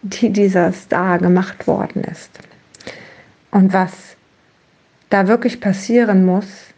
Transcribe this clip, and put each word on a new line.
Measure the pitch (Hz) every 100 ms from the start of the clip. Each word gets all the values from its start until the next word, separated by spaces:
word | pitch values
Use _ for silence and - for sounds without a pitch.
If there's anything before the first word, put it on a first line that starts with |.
die | 202 - 233
dieser | 196 202 185 175
Star | 185 - - 185 175
gemacht | 180 180 185 - -
worden | - - -
ist. | - 160 - - - _ _ - - - - - - _ _
Und | 208 190
was | 190 185 - - - _ _ _ _ _ _ _ _ _
da | 202 190
wirklich | 233 240 -
passieren | 208 190 - 233 226 190
muss | 185 185 196 - -